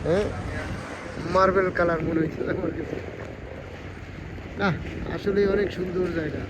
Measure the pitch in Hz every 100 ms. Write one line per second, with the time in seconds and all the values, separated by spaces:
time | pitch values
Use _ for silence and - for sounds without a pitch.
0 | 147 180 202 - - - - - - -
1 | - - 165 180 190 190 185 180 170 165
2 | 160 165 151 - - - 165 - - -
3 | - - - - - - - - - -
4 | - - - - - - 202 160 - -
5 | - 165 196 196 196 208 190 - 180 180
6 | 180 165 151 139